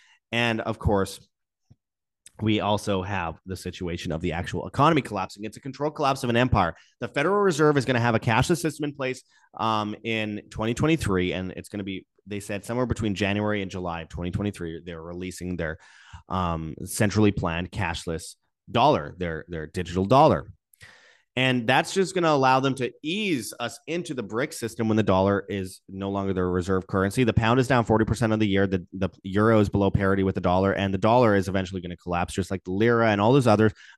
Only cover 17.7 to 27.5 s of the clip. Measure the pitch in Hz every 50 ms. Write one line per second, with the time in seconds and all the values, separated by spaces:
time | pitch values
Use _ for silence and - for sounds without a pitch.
17.7 | - 110 98 85 87 - - - 82 80 - - - _ _ _ _ _ _ -
18.7 | 98 117 123 147 143 92 73 71 - 90 90 85 80 78 - - 87 80 78 73
19.7 | - 92 90 85 85 92 95 101 123 135 156 151 104 73 65 - - _ _ _
20.7 | _ _ - - - - _ _ _ _ _ _ _ 127 131 131 127 123 113 110
21.7 | 127 147 170 - - 190 190 170 - 180 165 160 151 139 131 131 131 131 131 139
22.7 | 131 131 123 117 - _ - 151 175 208 220 196 165 123 107 - - - 120 117
23.7 | 117 - _ - 160 180 180 - 151 123 113 95 107 113 139 151 - - - 110
24.7 | - - 113 110 110 110 107 95 95 92 95 98 101 98 - - 98 98 95 92
25.7 | - - _ - 95 95 98 98 98 98 98 98 95 92 90 90 90 90 87 92
26.7 | 95 92 90 - - 98 95 101 98 131 127 110 107 - 113 110